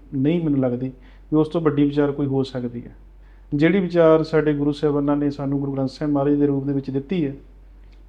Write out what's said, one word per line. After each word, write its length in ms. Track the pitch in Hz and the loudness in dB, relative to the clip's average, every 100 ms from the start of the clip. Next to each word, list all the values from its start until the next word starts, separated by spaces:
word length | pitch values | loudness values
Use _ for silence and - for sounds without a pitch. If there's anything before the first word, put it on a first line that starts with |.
| - | -10
ਨਹੀਂ 300 | 139 139 175 | -2 0 0
ਮੈਨੂੰ 160 | 160 139 | 0 0
ਲੱਗਦੀ 280 | 127 123 131 - - - - | 0 -2 -6 -10 -20 -20 -2
ਵੀ 40 | 151 | 0
ਉਸ 120 | 156 | 2
ਤੋਂ 120 | 170 | 0
ਵੱਡੀ 240 | 156 139 | 0 2
ਵਿਚਾਰ 280 | 143 143 143 | 0 2 0
ਕੋਈ 140 | 143 143 | -2 -2
ਹੋ 160 | 135 | -2
ਸਕਦੀ 400 | 131 127 123 120 | -2 -6 -8 -10
ਹੈ। 120 | 120 - - - - - - | -14 -20 -20 -20 -20 -20 -6
ਜਿਹੜੀ 260 | 147 160 196 | 2 2 2
ਵਿਚਾਰ 420 | 180 170 160 160 | 0 4 6 6
ਸਾਡੇ 300 | 151 156 151 | 4 0 2
ਗੁਰੂ 200 | 143 143 | 0 -2
ਸਾਹਿਬਾਨਾਂ 440 | 147 151 143 143 147 | 0 0 0 0 0
ਨੇ 140 | 147 | -2
ਸਾਨੂੰ 300 | 139 139 143 | -2 -4 -2
ਗੁਰੂ 120 | 139 | -4
ਗ੍ਰੰਥ 180 | 135 131 | -4 -4
ਸਾਹਿਬ 220 | - 151 | -4 -2
ਮਹਾਰਾਜ 220 | 143 143 | 0 2
ਦੇ 120 | 147 143 | 2 2
ਰੂਪ 180 | 139 | 0
ਦੇ 80 | 135 | -2
ਵਿੱਚ 180 | 139 135 | -4 -4
ਦਿੱਤੀ 360 | 135 143 185 143 | -6 -4 -4 -4
ਹੈ, 80 | 139 - - - - - - | -6 -18 -20 -20 -20 -20 -20